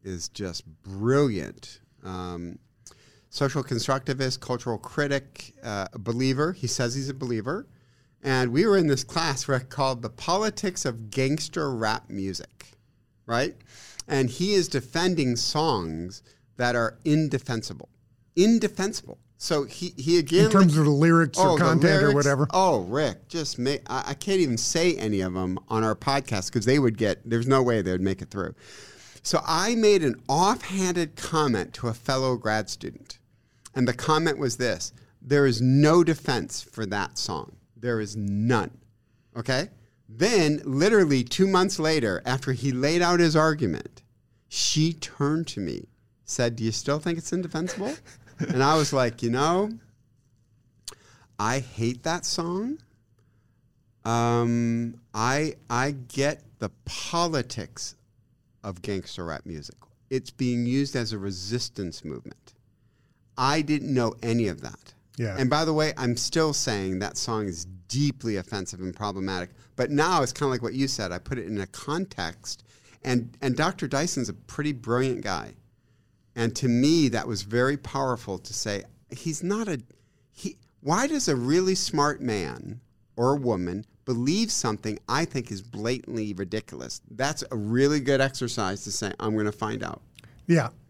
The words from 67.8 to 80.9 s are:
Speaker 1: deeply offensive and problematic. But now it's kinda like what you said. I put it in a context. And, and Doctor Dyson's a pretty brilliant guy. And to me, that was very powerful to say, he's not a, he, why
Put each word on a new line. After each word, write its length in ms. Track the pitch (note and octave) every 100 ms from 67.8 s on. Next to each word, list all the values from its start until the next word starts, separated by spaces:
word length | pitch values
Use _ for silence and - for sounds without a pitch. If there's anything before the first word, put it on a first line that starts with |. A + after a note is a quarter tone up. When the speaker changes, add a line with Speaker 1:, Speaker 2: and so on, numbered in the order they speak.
| F2
Speaker 1:
deeply 500 | B2 D3 C3+ A#2 G2
offensive 420 | F2 G#2 F2+ F2+
and 160 | F#2 E2+
problematic. 560 | G#2 F#2+ F#2+ F#2 F2+ - - -
But 160 | A#2+
now 320 | D3 D#3+ F3+
it's 100 | B2+
kinda 160 | - C#3+
like 140 | B2
what 100 | A#2
you 140 | B2+ C3+
said. 240 | - F#2+
I 80 | F2
put 180 | - B2+
it 80 | F2+
in 140 | G#2
a 60 | F#2+
context. 960 | - - D#3+ F#3+ - E2+ - - - _ _ _ _
And, 340 | B2+ B2 A#2 -
and 140 | C3+ B2
Doctor 320 | D#3+ F#3+ D3
Dyson's 420 | C#3 F3 - G#2+
a 40 |
pretty 380 | - - - D3
brilliant 500 | C3 A2+ A#2+ C3 A#2
guy. 320 | G2+ F2 A1 - _ _ _ _ _ _ _ -
And 200 | A#2 A#2
to 120 | C3
me, 420 | A#2+ C#3+ E3 C#3
that 180 | G#2+ -
was 160 | G#2
very 340 | G2 A#2 B2+ C#3+
powerful 640 | - C#3 C3 A#2+ A2 F#2+
to 140 | -
say, 300 | - A2 G2+ - _ _
he's 320 | - E3 D3+
not 240 | F3 G#3 G#3+
a, 140 | C#3+ - _ _ _ _
he, 260 | - F#3+ - _ _
why 240 | C#3